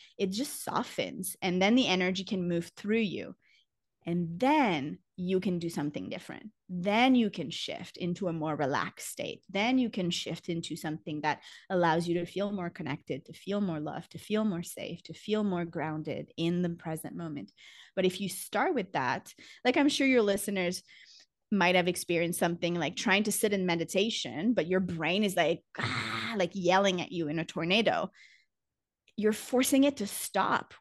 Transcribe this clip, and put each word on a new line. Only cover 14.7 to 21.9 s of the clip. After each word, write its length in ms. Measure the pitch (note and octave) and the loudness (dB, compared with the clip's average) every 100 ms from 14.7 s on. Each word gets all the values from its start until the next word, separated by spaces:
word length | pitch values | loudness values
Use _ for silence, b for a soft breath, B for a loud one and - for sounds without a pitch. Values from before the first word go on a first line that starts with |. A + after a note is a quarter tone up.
| - - E3+ | -10 -10 -10
to 100 | - | -14
feel 320 | D#3+ - G#3+ G#3 | -14 -2 0 0
more 180 | F3 | 0
grounded 720 | E3+ E3+ D#3 D#3 D#3 B2 D3 - | -2 -4 -4 -4 -6 -6 -8 -2
in 280 | E3+ F3 | 0 2
the 80 | F3 | 0
present 440 | E3+ D#3+ D#3+ D3+ F3 | -2 -8 -8 -8 -8
moment. 380 | E3 C#3+ G3 _ B B B F#3+ | -8 -8 -12 _ B B B 0
But 100 | F#3 | 0
if 140 | F#3 | 0
you 80 | G3 | -6
start 480 | - - B3 F4+ C#4 | -6 -4 0 2 0
with 160 | F#3+ | 0
that, 420 | D3+ B2+ D#3 - - B B | 0 0 -2 -6 -20 B B
like, 140 | B3 D4+ | 2 4
I'm 100 | C#4+ | 4
sure 200 | - C4+ | 4 4
your 160 | B3 | 4
listeners 600 | G3+ G3 - G3 F3+ F3+ B B B B B _ - | 4 2 0 -2 -2 -4 B B B B B _ -2
might 260 | G3+ F3+ F3+ | 4 6 6
have 120 | |
experienced 520 | F3 | 4